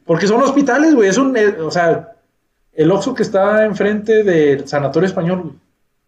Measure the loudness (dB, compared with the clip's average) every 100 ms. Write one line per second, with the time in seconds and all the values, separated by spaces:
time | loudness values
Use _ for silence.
0 | -4 -2 0 0 0 0 0 2 2 4
1 | 2 2 0 0 0 -2 -6 -2 0 -2
2 | -6 -20 _ _ _ _ _ 0 2 2
3 | -2 -4 -2 0 0 2 0 0 -2 -2
4 | 0 2 2 2 2 0 -2 -4 -2 -2
5 | -2 -2 -4 -4 -8 -16 _ _ _ _